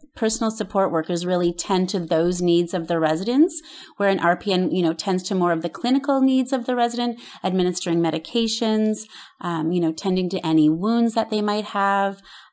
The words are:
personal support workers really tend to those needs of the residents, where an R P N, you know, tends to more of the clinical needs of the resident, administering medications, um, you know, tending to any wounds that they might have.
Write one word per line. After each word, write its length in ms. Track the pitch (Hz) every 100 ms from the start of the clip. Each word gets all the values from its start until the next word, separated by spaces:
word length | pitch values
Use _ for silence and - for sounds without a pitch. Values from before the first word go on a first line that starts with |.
| -
personal 360 | - 220 220 226
support 420 | 220 190 202 190
workers 320 | 165 160 175
really 300 | 180 180 175
tend 340 | 175 - 185 185
to 100 | 196
those 440 | 165 160 170 180
needs 320 | 175 170 175
of 120 | 185 165
the 120 | 165
residents, 640 | 156 160 190 262 320 - - - - -
where 140 | 202
an 80 | 196
R 180 | 170 180
P 160 | 208
N, 200 | 185 185
you 100 | 185
know, 120 | 170
tends 280 | 165 - 185
to 100 | 185 185
more 160 | 175
of 100 | 165
the 80 | 170
clinical 500 | - 240 269 269 269
needs 320 | 262 262 254
of 140 | 262 233
the 80 |
resident, 460 | 247 240 233 240 233 - -
administering 560 | 196 185 180 175 180 170
medications, 1040 | 170 165 - 233 226 - 226 214 214 214 - - - -
um, 320 | 175 165 160
you 80 | 180
know, 120 | 165
tending 360 | 165 190 185 180
to 160 | 185
any 240 | 165 160 151
wounds 460 | 160 208 233 233
that 160 | 226 220
they 100 | 214
might 260 | 208 208 202
have. 540 | 202 196 196 196 196 - - -